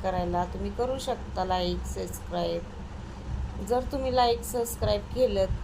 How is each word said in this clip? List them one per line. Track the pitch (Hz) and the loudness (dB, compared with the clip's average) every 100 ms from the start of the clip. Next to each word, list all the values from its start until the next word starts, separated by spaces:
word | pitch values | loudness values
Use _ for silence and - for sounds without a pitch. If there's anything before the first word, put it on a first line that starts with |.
करायला? | 190 185 175 175 | 0 2 2 2
तुम्ही | 180 190 202 | 0 -2 -4
करू | 202 247 262 | 0 0 0
शकता | - 226 - - | -2 -2 -2 -2
लाईक, | 185 185 180 180 - | 0 2 2 0 -2
सबस्क्राईब. | 196 180 175 - 175 170 170 - - - - - - - - - - | -4 -4 -6 -4 -2 0 -2 -4 -8 -8 -8 -8 -8 -6 -4 -4 -4
जर | 190 247 254 | 0 0 0
तुम्ही | 285 262 247 | -2 2 4
लाईक, | 240 233 | 4 4
सबस्क्राईब | - 247 233 - 214 208 | 0 -2 -2 0 2 0
केलं | 202 240 254 196 190 - | 0 2 4 4 2 0